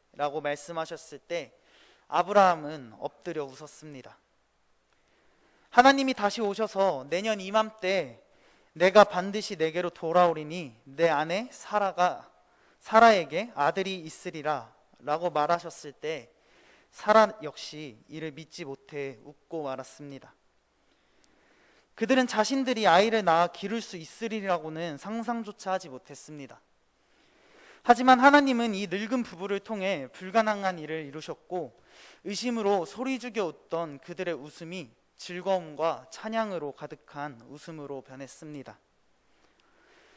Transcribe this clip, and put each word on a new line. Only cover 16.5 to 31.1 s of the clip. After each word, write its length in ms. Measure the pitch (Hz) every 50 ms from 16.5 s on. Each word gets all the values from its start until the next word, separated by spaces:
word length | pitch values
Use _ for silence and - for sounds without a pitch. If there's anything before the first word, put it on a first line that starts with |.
| _ _ _ _ _ _ _ _
사라 420 | - - - 208 214 220 214 208 214 - 156
역시 540 | 151 - - - - - 151 156 139 110 113 _ -
이를 240 | 156 156 156 160
믿지 320 | 139 143 160 - - - 170
못해 560 | 139 135 - _ - 160 143 139 135 127 107 -
웃고 400 | 139 151 _ _ - - 165 147
말았습니다. 720 | 139 131 131 131 - - - 147 143 139 131 - - - _ _ _ _ _ _ _ _ _ _ _ _ _ _ _ _ _ _ _ _ _ _ _ _ _ _ _ _ _ _ _ _
그들은 320 | - 226 196 - 262 254 240
자신들이 600 | - 214 214 - 269 269 269 254 233 220 214 185
아이를 360 | 165 180 208 226 226 220 202
낳아 220 | 175 160 165 175 175
기를 340 | - - - 196 214 233
수 160 | - - - 160
있으리라고는 1000 | 160 - - - 220 226 214 220 196 196 180 165 151 160 156 160 170 170 147 139
상상조차 760 | - 196 220 233 226 240 233 233 220 202 202 - - 196 190
하지 160 | 185 185 160
못했습니다. 720 | 131 127 - - 147 - - - 156 147 139 120 120 110 _ _ _ _ _ _ _ _ _ _ _ _ _ _ _ _ _ _ _ - - - - - -
하지만 380 | - 240 220 247 262 254 240
하나님은 540 | 247 285 277 294 277 269 254 233 233 233 208
이 120 | 190 208 190
늙은 360 | 170 202 214 208 254 254 233
부부를 360 | - - 165 185 202 202 196
통해 480 | 196 - 226 202 185 196 190 151 135 127 -
불가능한 680 | - 185 185 185 226 220 214 214 202 196 190 185 170
일을 260 | 151 151 160 160 156
이루셨고, 760 | 139